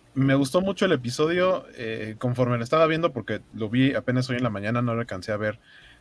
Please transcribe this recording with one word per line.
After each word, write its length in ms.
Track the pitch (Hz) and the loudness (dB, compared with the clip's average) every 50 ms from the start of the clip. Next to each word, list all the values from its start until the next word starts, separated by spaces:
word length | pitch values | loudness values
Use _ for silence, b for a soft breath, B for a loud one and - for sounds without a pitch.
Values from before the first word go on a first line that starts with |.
| _ _ - | _ _ -2
me 200 | 135 135 135 135 | 0 2 4 4
gustó 280 | 139 139 135 - 180 | 4 2 2 2 0
mucho 240 | 185 196 196 - 208 | 0 0 0 0 2
el 60 | 190 | 2
episodio, 720 | 165 135 120 120 120 - 151 160 175 180 185 185 185 - - - - | 2 0 0 -2 -2 0 0 0 2 2 2 2 0 -2 -4 -10 -12
eh, 420 | - 120 110 110 - 107 107 110 107 | -10 -8 -8 -6 -6 -8 -8 -8 -4
conforme 380 | - 127 123 127 127 120 123 | -4 -2 0 0 0 0 0
lo 80 | 117 117 | -2 0
estaba 220 | 117 156 160 165 | 2 4 4 4
viendo, 260 | 156 160 160 165 165 | 4 4 2 0 0
porque 280 | 139 120 101 - 110 101 - _ | -2 -4 -6 -4 -6 -6 -8 _
lo 160 | - 104 113 104 | -8 -6 -4 0
vi 260 | 113 123 131 139 135 | 2 4 4 4 2
apenas 360 | - - - 123 127 127 - | 0 -2 0 0 0 0 -2
hoy 60 | 123 | -2
en 80 | 120 127 | 0 0
la 60 | 117 | -2
mañana, 300 | 104 98 101 107 117 120 | -2 -2 -2 -2 0 0
no 140 | 123 120 113 | 0 0 0
lo 60 | 117 | -2
alcancé 320 | 117 - 101 95 90 - | -4 -4 -8 -8 -4 -4
a 40 | 107 | -4
ver, 220 | 104 107 107 107 b b b b b b b b b | -2 -2 -4 -4 b b b b b b b b b